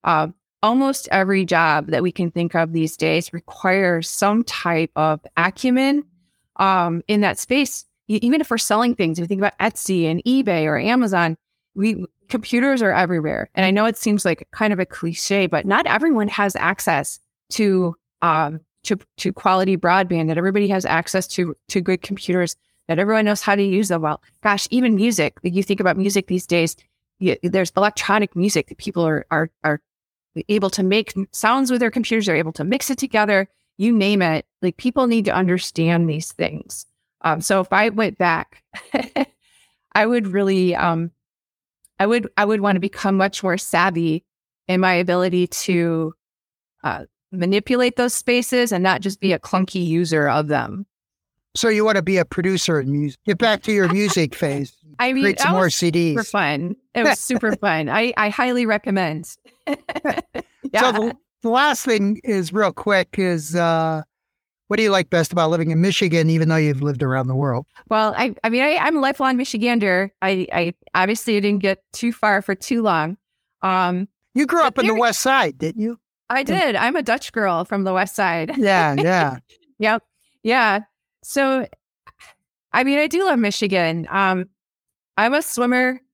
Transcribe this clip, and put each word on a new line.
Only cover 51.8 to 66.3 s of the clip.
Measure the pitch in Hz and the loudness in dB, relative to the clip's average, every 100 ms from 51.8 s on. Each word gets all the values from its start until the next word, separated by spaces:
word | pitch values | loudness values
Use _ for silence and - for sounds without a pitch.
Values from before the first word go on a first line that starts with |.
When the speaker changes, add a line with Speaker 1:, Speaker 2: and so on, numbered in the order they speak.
| 214 | 2
Speaker 2:
wanna | 196 | 2
be | 170 185 | 2 0
a | 165 | 0
producer | - 180 190 - 156 | -2 0 0 0 0
in | 135 | 0
music, | 143 147 - - | -2 -2 -4 -4
get | 190 | 0
back | 233 208 | 2 0
to | - | 0
your | 208 180 | 2 2
music | 190 208 175 156 - | 2 0 0 -2 -2
Speaker 1:
<laughs> | |
Speaker 2:
phase, | 160 139 139 _ 156 147 | -4 -2 -6 _ _ -4
Speaker 1:
I | 247 | -2
mean, | 262 | 2
Speaker 2:
create | 196 190 | 0 2
some | - | 0
Speaker 1:
that | 185 | 2
Speaker 2:
more | 180 | 2
Speaker 1:
was | - | 0
Speaker 2:
C | 175 | 0
Ds. | 165 170 | 0 0
Speaker 1:
super | 156 | -2
fun. | - 208 156 147 175 202 _ - | -2 -2 -2 -2 -6 -10 _ -2
It | |
was | 220 - | 0 0
Speaker 2:
<laughs> | |
Speaker 1:
super | - 240 220 208 | -2 -2 -2 -2
fun. | 208 160 147 | -2 -2 0
I, | 175 233 - | 0 -2 -2
I | 208 | -2
highly | 208 254 247 233 | -2 -2 0 0
recommend. | 214 - 196 170 156 170 - _ _ - | -2 0 -2 -2 -6 -10 -20 _ _ -8
<laughs> | 285 - - 294 294 - - - _ 269 | -8 -6 -6 -4 -4 -6 -14 -14 _ -4
Speaker 2:
So | |
Speaker 1:
Yeah. | 214 254 | 0 2
Speaker 2:
the, | 220 226 - _ _ | 2 -2 -6 _ _
the | 233 | -2
last | 240 294 277 | 2 2 0
thing | - 220 202 214 | 0 0 0 -2
is | - 202 165 | -2 -2 -2
real | 185 202 | 0 0
quick | - - 196 180 - | -2 0 0 0 -2
is, | 185 170 151 175 | -2 -2 -2 0
uh, | 170 160 160 160 147 _ _ _ _ _ _ | 2 2 0 -4 -8 _ _ _ _ _ _
what | 214 | 0
do | |
you | 220 | 2
like | 190 175 | 2 2
best | 170 156 | 0 0
about | 175 160 | 0 2
living | 165 165 | 2 0
in | 160 | 2
Michigan, | 185 - 190 165 | 2 2 2 2
even | 160 | 2